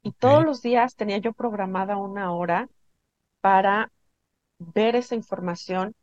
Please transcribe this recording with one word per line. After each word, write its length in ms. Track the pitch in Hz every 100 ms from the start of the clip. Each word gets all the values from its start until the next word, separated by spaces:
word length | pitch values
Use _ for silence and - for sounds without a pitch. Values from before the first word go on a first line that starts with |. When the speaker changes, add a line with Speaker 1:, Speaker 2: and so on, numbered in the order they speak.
Speaker 1:
y 80 | 208
Speaker 2:
Ok. 60 | -
Speaker 1:
todos 240 | 247 294
los 180 | 320 262
días 340 | 240 240 247 -
tenía 240 | 208 202
yo 120 | 226
programada 600 | 220 240 208 190 185 190 202
una 360 | 196 196 185
hora 360 | 175 175 175 262 _ _ _ _ _ _ _
para 500 | 190 190 196 202 226 _ _ _ _ _ _ _
ver 380 | 170 208 220 240
esa 200 | 247 233
información 800 | - 190 180 175 - 185 196 -